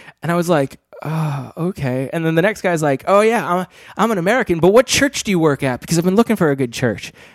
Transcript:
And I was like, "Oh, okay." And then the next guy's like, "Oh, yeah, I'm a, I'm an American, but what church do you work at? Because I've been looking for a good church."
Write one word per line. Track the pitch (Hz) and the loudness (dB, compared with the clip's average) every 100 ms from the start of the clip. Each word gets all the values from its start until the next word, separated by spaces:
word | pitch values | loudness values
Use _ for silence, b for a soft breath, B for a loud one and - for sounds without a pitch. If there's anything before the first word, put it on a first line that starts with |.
| B _ | B _
And | 151 | -2
I | 175 | -2
was | 170 | 2
like, | 160 139 - _ - | 0 0 -6 _ -14
"Oh, | 143 160 156 139 120 - | -8 -4 -4 -6 -10 -6
okay." | 175 - 135 127 135 | -6 -4 -4 -4 -4
And | 170 | -4
then | 165 165 | 0 2
the | |
next | 190 208 | 0 0
guy's | 190 170 | -2 0
like, | 151 135 - | 0 0 2
"Oh, | 196 | 4
yeah, | 220 233 147 | 4 2 0
I'm | 180 | -2
a, | 180 B B - | -4 B B -2
I'm | 220 | 0
an | 202 | 0
American, | 170 247 208 170 | 0 0 0 2
but | 175 | 6
what | 220 254 | 4 4
church | - 277 - | 0 0 -2
do | - | -2
you | 180 | 2
work | 160 135 | 2 2
at? | 135 123 | -2 -4
Because | - 165 | -2 0
I've | |
been | 180 196 | 2 2
looking | 233 214 | 2 2
for | 160 | 0
a | 139 | 0
good | 123 | -2
church." | - 123 92 - b b | -2 -2 -2 -10 b b